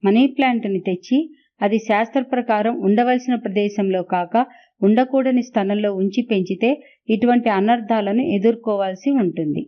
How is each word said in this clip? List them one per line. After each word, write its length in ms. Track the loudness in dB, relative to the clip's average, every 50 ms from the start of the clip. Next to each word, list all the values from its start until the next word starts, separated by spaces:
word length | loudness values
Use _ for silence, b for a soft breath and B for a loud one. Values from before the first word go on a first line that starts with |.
| 2
మనీ 200 | 2 4 4 4
ప్లాంట్‌ని 540 | 2 2 0 0 0 0 0 -2 -2 -4 -4
తెచ్చి 380 | -2 -4 -4 -4 -2 0 0 0 0 -2 B B B B B _
అది 180 | -2 0 0 0
శాస్త్ర 420 | 0 0 0 0 0 0 -2 -4 -4
ప్రకారం 520 | -2 -4 -4 -2 0 -2 0 0 -2 -2 0
ఉండవలసిన 540 | 0 2 2 4 4 2 2 0 0 -2 -4
ప్రదేశంలో 640 | -2 -2 -4 -2 0 -2 -2 0 -2 0 0 0 -2 -2
కాక 320 | -2 -2 -4 -4 0 0 0 0 0 B B B B B _ 2
ఉండకూడని 600 | 2 4 4 2 2 2 0 0 2 0 0 -2
స్థలంలో 480 | -2 -2 -4 -2 0 -2 0 0 -2 -2
ఉంచి 260 | 0 -2 -2 0 -2 -2
పెంచితే 480 | 0 0 -2 0 -2 -4 -2 0 0 -2 -2 B B B B B -4
ఇటువంటి 400 | -2 0 2 2 2 2 2 0
అనర్థాలను 760 | 0 0 2 2 0 0 0 -2 -2 -2 0 0 0 0 0
ఎదుర్కోవాల్సి 880 | 0 -2 0 2 2 0 0 -2 -4 -2 -2 -2 -4 -4 -4 -2 -2
ఉంటుంది. 520 | 0 2 0 0 -2 -4 -4 -4 -4 -6 -6